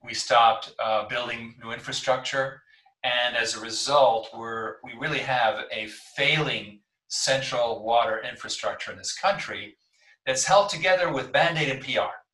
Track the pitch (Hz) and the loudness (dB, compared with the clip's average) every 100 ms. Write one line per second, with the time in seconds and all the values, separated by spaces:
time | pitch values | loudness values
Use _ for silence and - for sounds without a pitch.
0 | - 113 - 120 113 110 - - 117 110 | -8 -8 4 8 8 6 -4 -6 0 0
1 | 101 123 120 117 117 - 117 120 - 135 | 0 -4 -4 -8 -10 -14 -10 -10 -6 -6
2 | - 127 - 139 135 - _ _ _ _ | 0 0 0 -2 -4 -6 _ _ _ _
3 | 127 123 123 120 113 113 113 113 131 143 | -2 0 0 0 -2 -4 -6 -6 2 6
4 | 104 - - 110 113 113 110 - 127 120 | 6 4 -4 -12 -8 -6 -8 -10 -16 -8
5 | 151 147 131 127 113 131 - 113 107 - | -4 -4 0 2 2 0 -6 -8 -8 -12
6 | - - 143 156 143 113 101 101 _ _ | -14 -2 2 2 0 -4 -8 -18 _ _
7 | _ - - 135 131 123 117 104 110 117 | _ -4 0 0 0 0 0 0 2 4
8 | 113 110 120 113 - - 107 101 - 92 | 4 -2 -6 -10 -8 -6 -6 -6 -10 -10
9 | - - 190 202 - 101 104 _ _ _ | -10 -2 0 0 -4 -10 -12 _ _ _
10 | _ _ - 131 - 190 202 160 185 185 | _ _ -4 -2 6 6 6 0 2 2
11 | 175 135 131 139 165 160 143 131 135 113 | 2 -2 0 2 2 2 -2 -4 -2 -2
12 | 90 - _ | -2 -6 _